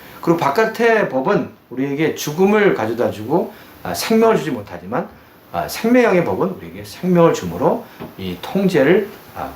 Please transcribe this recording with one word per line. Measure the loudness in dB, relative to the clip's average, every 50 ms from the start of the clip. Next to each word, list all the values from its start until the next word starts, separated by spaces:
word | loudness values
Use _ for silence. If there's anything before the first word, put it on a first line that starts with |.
| -20 -20 -18 -4
그리고 | 0 0 0 2
바깥의 | 2 0 2 2 0 0 0 0 2 2 4 2 2 0
법은 | -2 -2 0 0 0 0 -2 -4 -10 -18 _ _
우리에게 | -6 -6 -4 -4 -2 -2 -2 -2 -2
죽음을 | -4 -6 -6 0 2 2 4 4 4 4 4 2
가져다 | 2 -2 -2 -2 0 -2 -2
주고, | -2 -4 -4 -2 -2 -2 -2 -4 -8 -16 -20 -20 -20 -14 -10
아, | -8 -6
생명을 | -6 -2 2 2 4 4 4 2
주지 | 2 0 -4
못하지만, | -6 -6 -8 -10 -14 -14 -10 -6 -6 -6 -6 -8 -12 -20 -20 -20 -20 -20 -18 -10
아, | -8 -6 -6
생명의 | -6 -6 -4 0 4 4 6 6 6 4 2 2
법은 | 0 0 -2 -2 -4 -4
우리에게 | -8 -12 -14 -14 -16 -16
생명을 | -16 -12 -6 -2 2 4 6 6 6 4
주므로 | 2 -4 -6 -4 -2 0 0 0 -2 -4 -12 -16 -18 -18 -16 -14
이 | -10 -8 -8 -8 -8
통제를, | -8 -6 -2 -2 0 2 2 4 4 4 4 4 2 -2 -8 -16 -20 -18 -14
아, | -12 -12 -12 -12